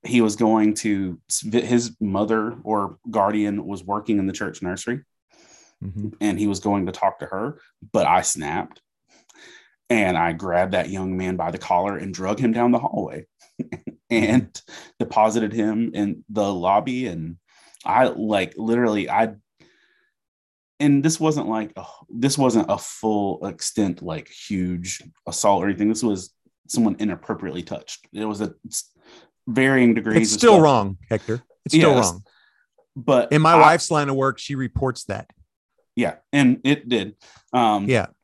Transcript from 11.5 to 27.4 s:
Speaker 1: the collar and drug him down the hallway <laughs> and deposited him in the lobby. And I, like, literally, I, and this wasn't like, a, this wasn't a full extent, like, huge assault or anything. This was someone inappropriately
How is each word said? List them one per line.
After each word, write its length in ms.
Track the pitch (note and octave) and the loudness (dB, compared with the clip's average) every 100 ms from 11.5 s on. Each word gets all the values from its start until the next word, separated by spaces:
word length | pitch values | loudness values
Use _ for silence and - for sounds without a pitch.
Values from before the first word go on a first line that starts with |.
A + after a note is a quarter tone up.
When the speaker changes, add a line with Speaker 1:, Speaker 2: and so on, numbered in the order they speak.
Speaker 1:
the 80 | F2 | -6
collar 400 | - F2+ G2 G2 | -2 -2 0 -6
and 160 | G2 | -10
drug 240 | F2 F#2 G#2 | -8 -6 -2
him 140 | A#2 | 0
down 180 | A2+ A#2+ | 2 2
the 60 | A#2+ | 2
hallway 480 | A#2 G#2 F2+ D2 - _ _ - - | 0 -6 -8 -10 -16 _ _ -14 -12
<laughs> 420 | - - - _ | -12 -16 -20 _
and 480 | A#2 A2 B2 G2+ - - - - _ | 0 4 2 2 -16 -20 -20 -20 _
deposited 540 | A2+ - A2 A2+ G#2+ | -2 2 2 2 -2
him 380 | A2+ G#2+ G#2+ A#2 | -2 -2 0 -4
in 320 | G2 G#2 - - | -2 -4 -4 -8
the 200 | G#2+ G2+ | -2 -2
lobby. 580 | F#2+ F2+ G2+ G2+ B2+ B2 | 0 2 2 0 -6 -6
And 280 | E2+ D#2+ F2 _ _ _ _ | -8 -10 -14 _ _ _ _
I, 220 | - G#2+ C3 | -2 2 2
like, 480 | - G#2+ G2+ F2+ - | 0 -2 -2 -2 -6
literally, 540 | A2 A#2 A#2+ G#2 - | -2 0 2 0 -2
I, 240 | - A2+ G#2 _ _ _ _ _ _ _ _ _ _ _ _ _ _ | 0 -2 -4 _ _ _ _ _ _ _ _ _ _ _ _ _ _
and 220 | D3 C#3 | 2 4
this 160 | D3+ D#3+ | 2 2
wasn't 260 | D#3 D3 - | 0 0 -2
like, 220 | A2 G#2+ - | -4 -6 -12
a, 80 | - - _ | -20 -20 _
this 300 | A#2 C3+ C#3 | -2 -2 2
wasn't 320 | C3 A2+ - | 4 4 2
a 80 | G2+ | -2
full 680 | - - A2 G#2 G2 - G2 | -4 -6 -2 -2 -2 -4 -8
extent, 540 | E2 - - G2 F2 | -8 -8 -2 -2 -4
like, 280 | F2 D#2+ - | -8 -10 -12
huge 720 | - - G2 F2+ F2 F2+ - - _ - | -20 -8 -4 -4 -6 -8 -12 -16 _ -12
assault 340 | E2+ G#2+ G2 | 0 2 2
or 60 | G2 | 0
anything. 220 | F#2 G#2 | 0 -2
This 120 | A2 | 0
was 300 | A#2+ G2 F2+ _ _ _ _ | -2 -4 -8 _ _ _ _
someone 280 | - A2 F#2 | 0 0 0
inappropriately 600 | G#2+ F2 - G#2+ | -4 -6 -8 -8